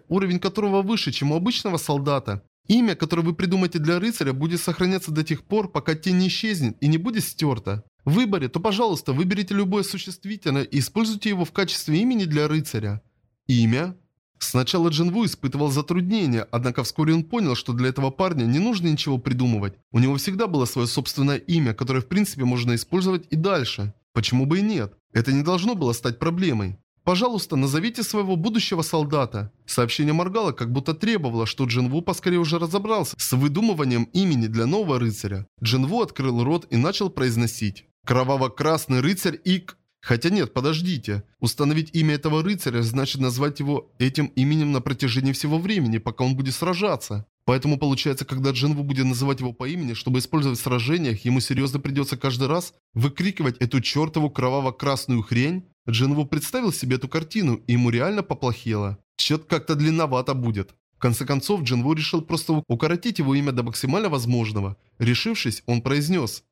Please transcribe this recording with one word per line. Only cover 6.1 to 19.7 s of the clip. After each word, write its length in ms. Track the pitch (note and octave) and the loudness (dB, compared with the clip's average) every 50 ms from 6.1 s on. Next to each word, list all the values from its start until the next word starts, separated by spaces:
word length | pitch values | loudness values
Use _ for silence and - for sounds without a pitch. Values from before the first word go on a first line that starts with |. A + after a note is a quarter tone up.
| F3+ F3+ | 2 4
не 80 | F#3 F#3 | 2 2
исчезнет 480 | F3+ - - A3 G#3 E3+ C#3 A2+ - - | 0 -2 -2 -2 -2 0 0 -2 -2 0
и 80 | - | 2
не 100 | D3 D#3 | 2 2
будет 260 | D#3+ F3 B3 A3+ A3 - | 2 2 -2 -2 -2 -4
стерта. 580 | - - - D#3+ D3 B2+ A2 - G#2 G2 G#2+ - _ _ _ - | -4 -4 -2 -2 -2 -2 -2 -4 -4 -6 -6 -6 _ _ _ -2
В 80 | C#3 D3+ | 2 2
выборе, 340 | G#3+ B3+ G#3+ G3 F3+ C3+ | 2 2 2 0 0 -2
то, 120 | A#2+ - E3+ | -2 -2 -2
пожалуйста, 540 | F3 A3 G3 G#3 B3 A3 F3 C#3 - - B2+ | -2 0 0 0 0 0 0 -2 -2 -2 0
выберите 400 | C3+ F#3+ F3+ G3 F#3+ G#3 F#3 G3+ | 0 0 0 0 -2 -2 0 0
любое 300 | G3+ G3+ F#3 G3 G#3 G3 | 0 0 0 0 0 -2
существительное 800 | G3+ - F#3 - - F3+ - - G3 G#3+ G3+ - E3 C3+ C#3 C3+ | -2 -6 -10 -10 -12 -14 -12 -10 -10 -10 -6 -2 0 0 0 0
и 160 | - - C#3+ | 0 0 0
используйте 500 | B2+ - - G#3 A3+ A3 A3 G#3 - A3 | 0 0 0 0 0 0 0 -2 -2 -2
его 140 | G3+ F3+ E3+ | 0 0 -2
в 80 | D#3 | -2
качестве 480 | - - F#3+ E3 - - - - D3+ E3 | -2 -2 -2 -2 -2 -4 -2 0 0 2
имени 240 | A3 B3+ B3+ A3+ F#3+ | 2 2 2 0 0
для 240 | E3 D3+ D3 D3+ | 0 2 2 2
рыцаря. 540 | D3+ D3+ D#3+ D3 - - A2 G#2+ G2+ G2+ G#2+ - _ _ _ _ _ _ _ _ | 2 0 -2 -2 -4 -4 -4 -4 -4 -4 -6 -8 _ _ _ _ _ _ _ _
Имя. 500 | - B2+ A#2+ A2+ A2+ A#2 C3 E3 F3+ F3+ - _ _ _ _ _ _ _ - - | 2 4 4 6 6 4 2 0 -2 -6 -10 _ _ _ _ _ _ _ -10 -6
Сначала 460 | - - F#3+ - - - F3+ E3 E3+ | -2 0 0 0 2 2 2 2 2
Джинву 340 | D#3 D3 E3+ F3 F3 A#3 A3+ | 2 2 2 2 2 0 0
испытывал 440 | E3+ - - - C#3 B2+ C#3 D3 D3 | 0 -2 -2 -4 -4 -2 0 0 0
затруднения, 800 | C3+ C#3+ D3 - F3 F#3 F3 F3+ A3 A3 F#3 C#3 A#2+ A2+ G#2+ - | 0 0 0 0 0 0 0 2 2 2 2 2 2 0 0 -2
однако 340 | - A#2 A#2+ B2+ A#2+ - A#2+ | -2 -2 0 0 -2 -2 -4
вскоре 300 | - - - D#3 D3+ D#3+ | -4 -2 0 2 4 4
он 100 | E3 D#3+ | 2 2
понял, 320 | D#3+ - A#3+ G#3 D3 B2 | 0 -2 0 0 0 0
что 180 | - - - A#2+ | -2 -2 -4 -2
для 160 | A#2+ B2+ B2+ | 0 0 0
этого 200 | C3 - C3+ C3+ | 0 0 -2 -2
парня 340 | C3+ - F#3+ F#3 F3 C#3+ A#2 | 0 0 0 0 2 2 2
не 120 | A#2 B2 | 2 2
нужно 300 | D3+ G3 A#3+ A#3+ F#3+ E3+ | 2 2 2 0 0 0
ничего 320 | E3+ D3+ C#3 - D3 C#3 B2 | 0 0 0 0 0 -2 -2
придумывать. 560 | - B2+ B2 B2 B2+ B2 A#2 G#2 G2 G2+ | 0 -2 0 0 2 2 2 0 -2 -4